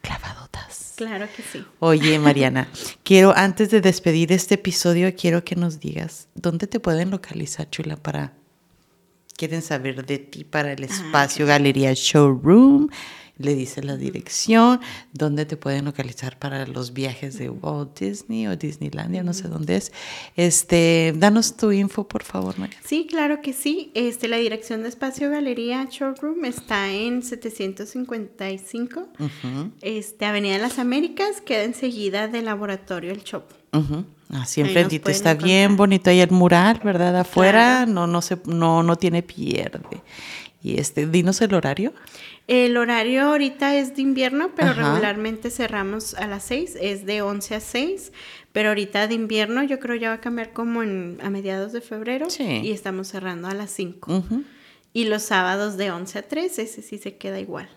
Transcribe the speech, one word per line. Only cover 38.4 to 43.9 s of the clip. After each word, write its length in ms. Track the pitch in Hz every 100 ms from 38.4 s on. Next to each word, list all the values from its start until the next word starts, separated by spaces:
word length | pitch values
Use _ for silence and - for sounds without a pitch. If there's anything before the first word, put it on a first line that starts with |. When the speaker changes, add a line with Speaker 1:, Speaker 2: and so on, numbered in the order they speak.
Speaker 1:
no, 380 | - 165 165 165
no 140 | 170 170
tiene 260 | 180 170
pierde. 800 | 175 - - - - - - - - - - - - _
Y 160 | - -
este, 280 | 147 - 151
dinos 340 | 170 175 190
el 140 | 226
horario. 400 | 190 139 143 226 - - - - - -
Speaker 2:
El 300 | 247 247 240
horario 460 | 233 233 220 262
ahorita 540 | 285 294 277 277 277 285
es 180 | 262